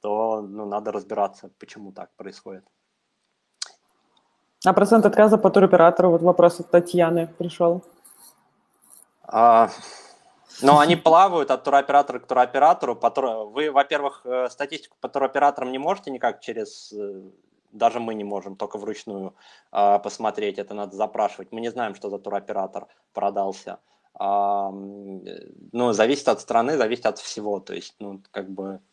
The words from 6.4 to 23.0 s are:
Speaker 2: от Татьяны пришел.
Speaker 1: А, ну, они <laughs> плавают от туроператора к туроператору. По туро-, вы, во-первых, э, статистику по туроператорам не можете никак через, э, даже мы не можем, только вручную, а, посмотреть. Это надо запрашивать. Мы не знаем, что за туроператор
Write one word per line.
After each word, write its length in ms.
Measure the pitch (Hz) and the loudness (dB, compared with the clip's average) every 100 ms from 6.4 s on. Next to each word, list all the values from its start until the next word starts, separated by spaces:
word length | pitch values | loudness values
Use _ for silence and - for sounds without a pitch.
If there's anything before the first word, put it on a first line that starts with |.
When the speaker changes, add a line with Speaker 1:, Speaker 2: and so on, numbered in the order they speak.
| 175 175 | 4 4
Speaker 2:
от 100 | - | 2
Татьяны 560 | 175 175 175 170 170 165 - | 2 2 0 2 0 -4 -8
пришел. 440 | 175 - 170 175 - _ - - - _ _ _ _ _ _ - _ _ | -10 -2 0 0 -6 _ -20 -20 -20 _ _ _ _ _ _ -20 _ _
Speaker 1:
А, 460 | - 107 120 113 110 - - - - _ _ _ _ - | -6 4 6 8 4 0 -18 -20 -20 _ _ _ _ 0
ну, 180 | 139 147 | 6 6
они 160 | 151 170 | 6 4
<laughs> 100 | 165 | 4
плавают 460 | 165 190 175 143 | 6 6 2 -2
от 120 | 131 | -2
туроператора 560 | - 139 139 143 143 123 | 2 0 4 2 2 -4
к 60 | _ | _
туроператору. 680 | 127 123 135 151 151 123 117 | 0 0 4 4 4 -2 -2
По 140 | 117 | -2
туро-, 340 | 127 131 113 107 | -2 -4 -4 -8
вы, 260 | 113 151 | -6 -2
во-первых, 500 | 139 139 151 143 - 127 | 0 0 -2 -6 -8 -8
э, 240 | 127 127 | -4 -4
статистику 480 | - 143 151 - _ | -6 -10 -10 -16 _
по 80 | 127 | -10
туроператорам 640 | - 131 139 143 139 127 | -4 -2 2 0 0 -8
не 60 | 131 | -6
можете 320 | 151 190 - | -4 -6 -8
никак 300 | 127 123 - | -6 -6 -6
через, 500 | - 113 104 - - | -10 -10 -10 -12 -18
э, 280 | 104 101 95 95 _ _ _ _ | -12 -12 -12 -18 _ _ _ _
даже 280 | 110 117 117 | 0 0 0
мы 160 | 117 110 | -6 -8
не 80 | |
можем, 320 | 101 101 98 98 | -6 -8 -10 -10
только 220 | 104 107 | -10 -10
вручную, 560 | 104 104 - 101 95 _ _ _ _ | -10 -10 -10 -12 -12 _ _ _ _
а, 280 | - 101 101 | 0 2 2
посмотреть. 600 | 104 - 110 104 104 98 | -2 -6 -6 -4 -6 -6
Это 140 | 101 | -10
надо 220 | 104 101 95 | -10 -12 -6
запрашивать. 560 | 107 110 104 - 95 | -6 -2 -4 -4 -16
Мы 100 | 113 | -10
не 80 | 117 | -10
знаем, 240 | 117 117 95 | -8 -8 -8
что 140 | 104 | -12
за 80 | 98 | -10
туроператор 680 | 101 98 95 98 95 92 - _ | -8 -10 -8 -8 -8 -10 -16 _